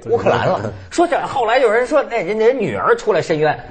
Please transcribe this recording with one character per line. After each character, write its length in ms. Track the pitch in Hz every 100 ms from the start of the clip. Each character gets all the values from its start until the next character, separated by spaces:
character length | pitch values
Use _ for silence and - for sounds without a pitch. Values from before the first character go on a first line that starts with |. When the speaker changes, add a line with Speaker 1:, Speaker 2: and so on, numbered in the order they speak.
| 117
Speaker 1:
乌 80 | 226
克 140 | 190
兰 160 | 123 131
了。 140 | 185
Speaker 2:
对。 100 | 104 98 -
Speaker 1:
说 160 | - 339
这， 120 | 247 175
后 220 | 269 220
来 100 | 254
有 140 | 247
人 160 | 220 247
说， 160 | 285
那 180 | 247 233
人 160 | 170 214
家 160 | 220
女 220 | 269 190 98
儿 200 | 135 233
出 160 | -
来 120 | 185
申 160 | - 156
冤， 200 | 151 143 -